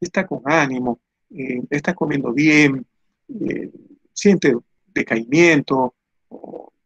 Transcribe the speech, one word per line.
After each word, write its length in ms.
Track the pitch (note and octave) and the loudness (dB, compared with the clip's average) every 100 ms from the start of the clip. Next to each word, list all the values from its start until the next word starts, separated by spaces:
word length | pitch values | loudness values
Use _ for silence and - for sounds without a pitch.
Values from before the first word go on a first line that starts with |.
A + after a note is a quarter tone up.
¿Está 260 | F3+ - F#3 | -6 -4 -4
con 140 | C#3+ C#3 | -6 -2
ánimo? 540 | D#3+ C#3 B2+ B2 A#2+ _ _ _ | 0 0 -2 -4 -6 _ _ _
Eh, 280 | F3 C3 B2 B2 | -12 -8 -8 -6
¿está 240 | C#3+ - | -4 -4
comiendo 400 | F3+ D3+ C#3+ B2+ | -4 -4 -4 -4
bien? 520 | A#2+ D#3 D3+ D3 C3+ - _ _ _ - | 0 2 4 4 2 -6 _ _ _ -18
Eh, 400 | A#3 - - - - - _ _ | -8 -6 -6 -10 -16 -20 _ _
¿siente 420 | - G3+ F#3 D3+ A#2+ - _ _ | 0 4 4 4 0 -4 _ _
decaimiento? 1000 | - C3+ A2+ A#2 D3 E3+ D#3 C#3 C3+ B2+ - _ _ _ | -6 -2 -4 0 4 6 4 2 0 -2 -6 _ _ _
O 460 | - - - - _ | -20 -18 -18 -20 _